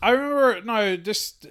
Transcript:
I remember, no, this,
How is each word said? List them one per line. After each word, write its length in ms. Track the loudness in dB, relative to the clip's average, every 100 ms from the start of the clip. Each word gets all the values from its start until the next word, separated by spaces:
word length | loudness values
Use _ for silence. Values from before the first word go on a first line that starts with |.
I 80 | 0
remember, 500 | 2 2 2 2 2
no, 340 | -2 0 0 -2
this, 380 | -4 -6 -6 -12 -20